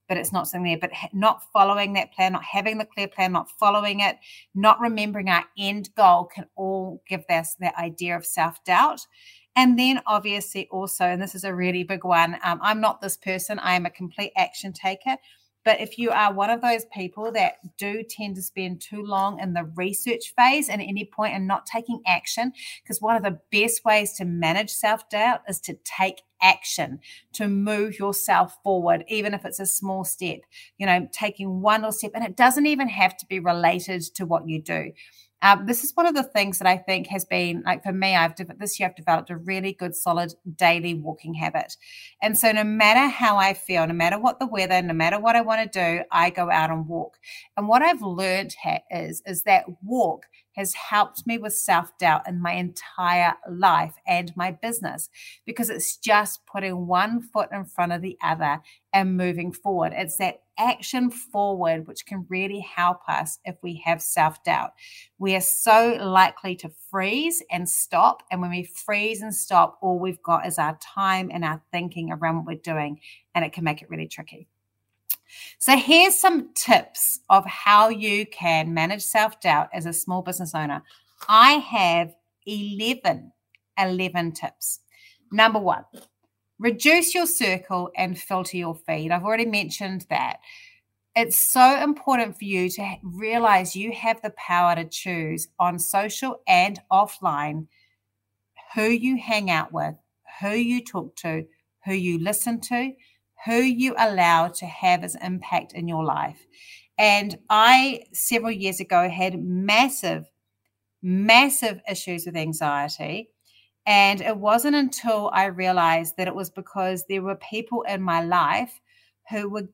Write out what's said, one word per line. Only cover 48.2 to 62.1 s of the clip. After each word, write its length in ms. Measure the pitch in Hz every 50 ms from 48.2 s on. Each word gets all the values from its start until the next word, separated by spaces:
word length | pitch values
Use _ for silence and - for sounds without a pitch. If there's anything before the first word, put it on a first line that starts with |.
| 190 190 185 190 202 - - -
ha-, 220 | - 160 156 - - -
is, 320 | 190 165 165 160 160 - -
is 180 | 196 180 160 -
that 220 | 208 196 185 - - 175 -
walk 460 | 185 202 240 254 214 165 - - - _ _ _ _ _ -
has 180 | 196 196 185 -
helped 500 | - - - 214 208 202 208 - - -
me 140 | 233 233 233
with 160 | 214 214 -
self-doubt 720 | - - - 165 170 175 - - - 180 165 156 - -
in 140 | - 180 175
my 140 | 175 170 180
entire 800 | 180 180 175 165 - - - - - 180 175 180 180 175 170 - - - 185
life 460 | 175 175 196 185 170 160 160 160 - - - -
and 280 | 180 175 180 170 165
my 140 | 180 170 -
business, 580 | 160 - - - - - - 156 - 156 - - _ - - - - - -
because 240 | 220 226 - 233 196
it's 260 | - - - - -
just 480 | - - 226 208 208 208 196 - - _
putting 420 | _ - 196 196 190 185 180 175 170
one 340 | 180 180 196 220 233 240 233
foot 260 | - - 214 - - 196
in 120 | 202 190
front 280 | - - - 175 175 175
of 100 | 170 180
the 160 | 190 - -
other 400 | - 160 165 160 160 147 147 156 - _ - _ _ _ -
and 240 | 196 190 190 185
moving 360 | 180 180 180 170 170 175 180 175
forward. 400 | - - 202 190 175 165 165 -
It's 220 | - 185 165 -
that 260 | - 190 180 - - _ _ - -
action 540 | 220 247 240 - - - - 254 247 247 240
forward 760 | - - - - 202 202 202 196 180 175 165 165 165 160
which 180 | 160 - - -
can 220 | -